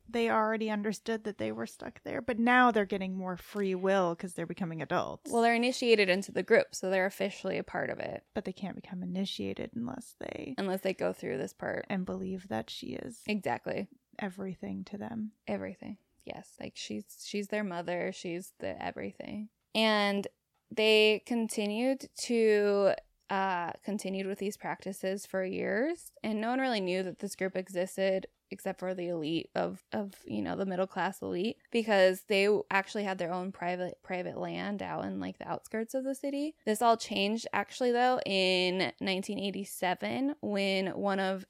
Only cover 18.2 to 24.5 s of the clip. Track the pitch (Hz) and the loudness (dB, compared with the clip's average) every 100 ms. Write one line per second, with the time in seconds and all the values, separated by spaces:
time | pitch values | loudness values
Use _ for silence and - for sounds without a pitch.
18.2 | 185 170 190 - - - 87 - 196 - | -6 -6 -8 -8 -6 -6 -6 -6 -8 -10
19.2 | - 208 214 _ _ 220 220 214 202 202 | -10 -10 -10 _ _ 0 4 4 2 0
20.2 | - _ _ _ - - 220 214 214 214 | -2 _ _ _ -8 2 6 8 8 4
21.2 | - 233 220 - 208 208 254 269 - - | 0 -2 -2 -2 -2 0 0 0 -4 -8
22.2 | - 233 220 208 208 202 196 - - _ | 0 4 6 6 6 6 4 2 -4 _
23.2 | - 190 190 180 170 - - 202 185 190 | -4 0 0 0 -2 -6 -4 -4 -2 -4
24.2 | 190 196 196 | -4 -4 -4